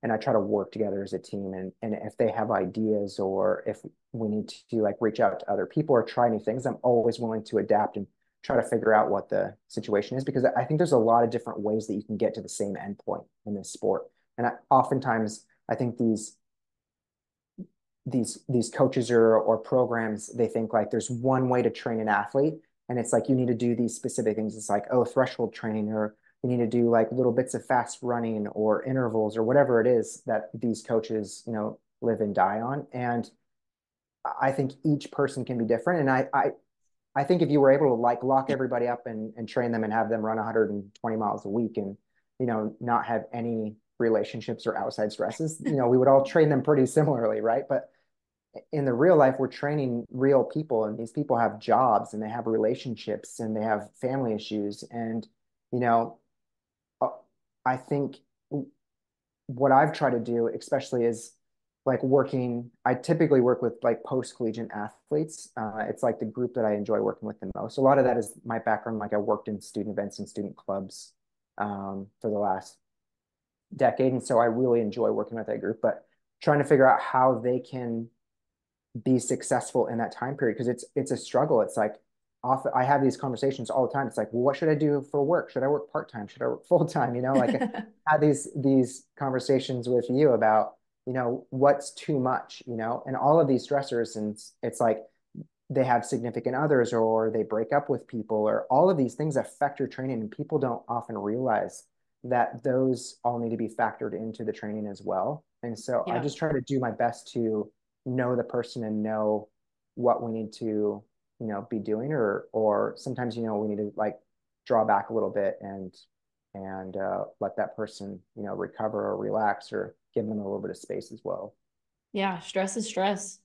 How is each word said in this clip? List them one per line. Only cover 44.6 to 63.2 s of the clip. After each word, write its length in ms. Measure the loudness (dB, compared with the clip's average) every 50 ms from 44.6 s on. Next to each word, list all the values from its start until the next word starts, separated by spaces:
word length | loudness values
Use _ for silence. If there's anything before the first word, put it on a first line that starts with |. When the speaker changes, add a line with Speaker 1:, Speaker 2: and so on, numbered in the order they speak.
| -4
Speaker 1:
or 100 | -4 -4
outside 360 | -2 -4 -6 -4 -2 -4 -4 -2
stresses, 500 | -4 -4 -4 -4 -4 -4 -4 -4 -4 -4
you 120 | -2 0
know, 100 | 2 4
we 100 | 4 6
would 120 | 6 8 8
all 160 | 8 6 6
train 240 | 4 4 4 4 4
them 160 | 4 2 4
pretty 220 | 4 4 4 4
similarly, 540 | 4 4 2 4 4 2 0 0 0 0 0
right? 280 | 0 0 0 0 0 0
But 200 | -2 -2 -2 -6 _ _ _ _ _ _ _ _ _ _ _ _ _ -18 -14 _ -4
in 120 | -2 0
the 100 | 0 2
real 220 | 4 6 6 8
life, 200 | 8 8 6 6 2
we're 80 | -2
training 600 | -4 -2 -4 -4 -2 -2 0 -2 -2 -2 -4 -6 -6
real 320 | -4 0 2 4 6 4 4
people, 440 | 2 -2 -6 -4 -2 0 0 0
and 120 | 0 -2 -6
these 140 | -8 -8 -6
people 260 | -6 -2 0 2 2
have 220 | 2 0 0 -4
jobs 540 | 0 2 4 4 6 6 4 4 2 -2 -8
and 80 | -8 -6
they 60 | -6
have 200 | -6 -6 -4 -2
relationships 880 | 0 2 2 0 0 -2 -6 -10 -10 -8 -6 -6 -8 -8 -8 -14 -12 -8
and 180 | -6 -4 -4
they 60 | -2 0
have 280 | 0 -2 -2 -4 -8 _ _
family 340 | -6 -4 -2 -2 -2 -2 -4
issues. 480 | -4 -6 -6 -6 -4 -4 -4 -6 -10 -16 -12
And, 340 | -10 -8 -6 -6 -6 -6 -8 -10 _ _ _ _ _ _ _ _
you 80 | -4 -2
know, 400 | 2 4 4 4 2 0 -6 _ _ _ _ _ _ _ _ _ _ _ _ _ _ _ _ _ -4 -4 -4 -8 -18 _ _ _ _ _ _ _ _
I 120 | -2 -2
think 400 | -2 -4 -4 -2 -2 -2 -4 -6 -12 _ _ _ _ _ _
w-, 180 | -8 -8 -8 -8 _ _ _ _ _ _ _ _ _ _ _ _ _ _ _
what 260 | -12 -4 0 4 6 6
I've 200 | 6 6 4 2
tried 180 | 0 0 0 0
to 80 | 0
do, 280 | -2 -2 0 0 0 0
especially 560 | -2 -4 -6 -4 -4 -4 -2 -2 -2 0 2
is, 280 | 0 0 -2 -8 -16 _ _ _ _ _ _ _ _ _ _ _
like, 180 | 0 0 0 2
working, 680 | 4 4 4 4 2 0 -2 -2 -2 -4 -6 -6 -10 _ _ _
I 100 | 0 0
typically 460 | 0 0 0 2 2